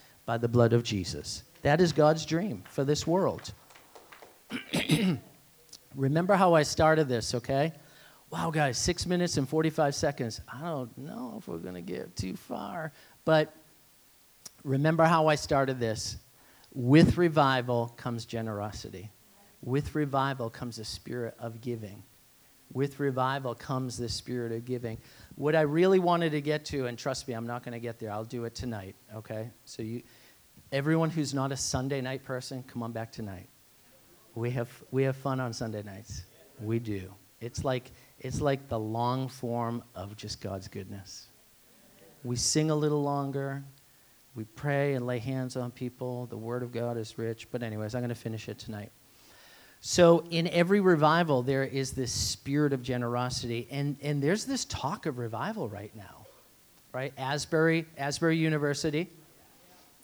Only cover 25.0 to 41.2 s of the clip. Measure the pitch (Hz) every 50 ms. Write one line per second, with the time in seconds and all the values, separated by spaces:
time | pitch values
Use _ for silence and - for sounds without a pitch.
25 | - - - - - - - - 139 151 151 160 156 143 147 165 180 190 196 185
26 | 175 175 175 170 170 160 151 151 143 147 151 151 151 - 147 139 127 120 120 113
27 | - 143 131 - - - 117 113 117 117 120 120 - 123 120 117 117 117 113 -
28 | 117 110 101 107 113 113 127 120 117 117 - - 127 123 113 104 95 95 - -
29 | _ - 107 110 107 - 113 107 110 120 113 _ _ - - - 113 110 117 123
30 | - - - - - - - _ _ _ _ - _ - 135 135 139 151 160 165
31 | 165 156 151 160 147 131 135 139 131 139 135 135 - - - 131 127 139 143 139
32 | 123 127 131 131 - - 131 127 123 - 139 127 127 - - 120 117 113 113 113
33 | 113 113 - - 113 98 95 90 - - _ _ _ _ _ _ _ _ - -
34 | _ _ - _ _ - - 113 117 123 123 120 120 120 - - - - 131 131
35 | 135 135 131 135 - 139 131 131 131 120 113 - 123 113 107 107 101 104 98 95
36 | 110 - - - - - - - - - - - 110 107 117 117 120 110 104 95
37 | 92 95 95 - _ _ _ _ 113 117 - - - 139 127 127 - - - -
38 | - _ _ - - 131 131 - 151 143 139 139 139 - 123 113 107 110 110 117
39 | 120 123 127 131 131 127 - - - 117 117 120 117 117 117 120 117 - - 92
40 | 92 101 107 107 - - - - - 101 98 95 95 - - 101 95 98 101 98
41 | 95 - - -